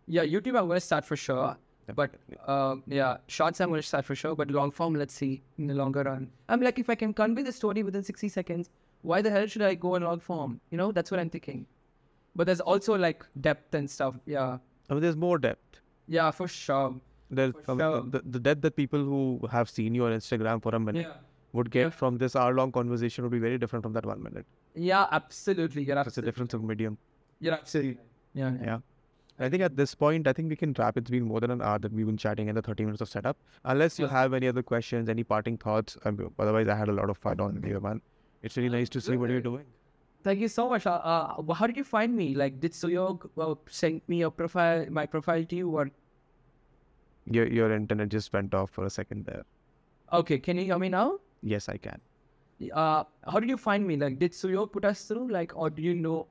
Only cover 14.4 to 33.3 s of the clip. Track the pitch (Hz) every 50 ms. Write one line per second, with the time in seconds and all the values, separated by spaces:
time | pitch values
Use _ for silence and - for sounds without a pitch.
14.4 | 131 127 123 127 - _ _ _ _ - 139 147 160 175 160 151 170 175 175 156
15.4 | 127 113 110 - _ _ - - _ _ _ _ _ - 160 165 165 156 151 -
16.4 | 180 170 - - - - 139 139 139 131 127 131 - _ - _ _ - 131 131
17.4 | 131 131 120 - - - 127 127 160 156 156 123 123 120 123 131 - - 123 120
18.4 | 117 139 156 147 139 156 - - 143 127 - 147 143 139 139 139 135 131 123 120
19.4 | - 117 117 120 117 - - - 110 110 117 123 120 117 113 110 - - 127 113
20.4 | 110 110 117 110 - 113 113 113 113 107 104 165 165 - - - - - _ _
21.4 | _ _ - 117 120 113 107 127 127 - - - 139 127 123 120 131 127 - 135
22.4 | 123 123 127 131 131 135 120 123 120 120 120 117 117 117 - - 123 120 120 120
23.4 | 113 117 127 127 120 110 - 117 107 110 107 113 - 107 104 104 110 107 - 98
24.4 | - _ _ _ _ _ - 165 170 180 185 196 196 - 151 156 - - - -
25.4 | - 202 190 175 165 160 131 147 143 135 139 143 143 120 - 127 120 123 113 -
26.4 | 123 120 - 113 110 110 110 104 110 110 107 - _ _ _ _ _ _ _ -
27.4 | 156 165 160 151 - - - 156 139 135 123 - - - _ _ _ _ - 139
28.4 | 135 131 127 127 117 110 110 117 - _ _ _ _ _ _ _ _ _ _ -
29.4 | 131 131 151 185 190 180 135 139 143 - - - 151 147 160 165 156 139 127 -
30.4 | 160 160 156 - 175 147 131 - 113 110 110 123 117 120 120 123 120 110 107 113
31.4 | 117 120 123 120 104 104 104 107 110 107 110 110 110 107 110 107 - 107 107 107
32.4 | 107 107 107 113 104 - 107 - 107 107 104 101 110 - - 104 98 127